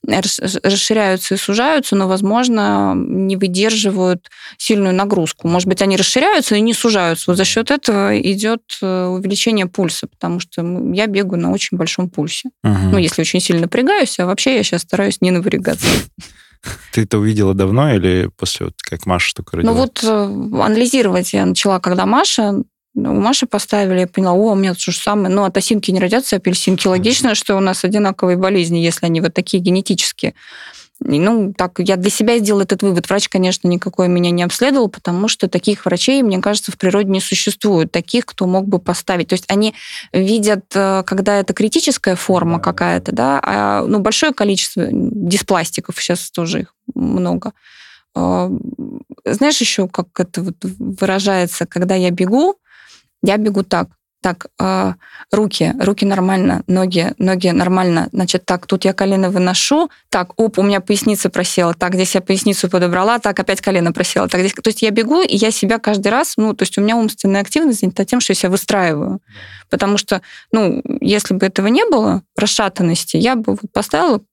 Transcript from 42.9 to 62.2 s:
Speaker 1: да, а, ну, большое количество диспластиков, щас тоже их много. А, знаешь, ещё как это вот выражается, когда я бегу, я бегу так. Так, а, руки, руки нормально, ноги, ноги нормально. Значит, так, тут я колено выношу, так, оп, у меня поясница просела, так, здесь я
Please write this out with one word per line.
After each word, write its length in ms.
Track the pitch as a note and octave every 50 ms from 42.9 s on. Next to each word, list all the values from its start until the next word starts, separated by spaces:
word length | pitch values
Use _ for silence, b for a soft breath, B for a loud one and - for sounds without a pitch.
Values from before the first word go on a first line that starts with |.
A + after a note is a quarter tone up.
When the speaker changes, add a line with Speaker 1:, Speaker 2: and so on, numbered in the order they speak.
| E3+ F3+ F3+ -
Speaker 1:
да, 300 | - - - - C#4 - -
а, 400 | - G3 G3+ G#2 G2+ - G2+ -
ну, 140 | - G3+ G#3
большое 320 | F#3+ G#3+ G#3+ - - D#4 C4+
количество 540 | - G#3 G3+ G3 F#3 - - - - F3 -
диспластиков, 1080 | - - - - - G#3 F#3+ F3 F3+ G3+ - - G3 F3 E3 - - - - - F3 -
щас 320 | - - F3 F3 - -
тоже 300 | _ - E3+ E3 - -
их 120 | - - _ _ _ - -
много. 560 | - - - - F#3 F3+ F3 F3 F3 - G#3+ - B B B B B B B B B B B _
А, 340 | - F2 F2+ F#2 F2+ - F#3 - - - - - - - - - - - _ - - _
знаешь, 340 | - A2+ G#3 C4+ D4 D4+ -
ещё 260 | B3 - - - F#3+ F3+
как 180 | - - F3+ _ _ -
это 220 | F3+ F3 - F3+ F3
вот 120 | F#3+ F3 _ -
выражается, 1000 | F#3 F#3 - - - G3 - F#3+ F#3+ F#3 G3 F#3+ G3+ G3 F#3 F3+ F3 - - E3+
когда 300 | - - F3 F3+ F3+ F#3+
я 160 | F#3+ F3+ F3+
бегу, 440 | F3 F3 F#3 F3+ G#3+ C4 D#4 F#4 G4+ _ b b b b b b b b b b _ _ -
я 140 | - G3 G#3+
бегу 260 | G#3+ G#3+ G3+ G3 F#3+
так. 240 | - - E3+ F3 F3+ _ _ _ _ _ _
Так, 260 | - F#3 F3+ F3+ - - _ -
а, 360 | F#3 F#3+ F#3+ F#3+ F#3+ F#3+ F3+ B B B B B B B
руки, 420 | - G#3+ G#3+ G3+ - - - - - C4
руки 260 | - G3+ G3+ - G#3
нормально, 580 | G3 G3+ F#3+ F#3 F#3+ F#3+ F#3 F#3 - F3+ - - -
ноги, 460 | F3+ F#3 F#3 F#3 F3+ F3 E3 - - _
ноги 300 | F#3 F#3 F#3+ F3+ F#3 F#3
нормально. 600 | E3+ F3 F3+ F3+ F#3 F#3 F#3 F3+ E3+ E3 E3+ -
Значит, 340 | - G3 F#3 F3 - F#3 -
так, 200 | - F#3 F3+ - -
тут 180 | - F3+ -
я 80 | F#3+ F#3+
колено 360 | - G3+ F#3+ G3 F#3+ F#3+ F3+
выношу, 580 | G3 F#3 F3+ F3+ F#3 - - - C#4 D4+ F4 D4 b b b b
так, 240 | - G3+ F3+ F3+ - -
оп, 180 | A3+ A3 A3 -
у 40 | F#3+
меня 180 | G3+ G3+ G3
поясница 480 | F3+ - G#3+ G3 - A3 G#3 G3 - F#3
просела, 440 | - - F3+ - - - F3+ E3+ E3
так, 180 | - F#3 F3+ F#3
здесь 200 | F#3 F#3 F#3 -
я 60 | F#3+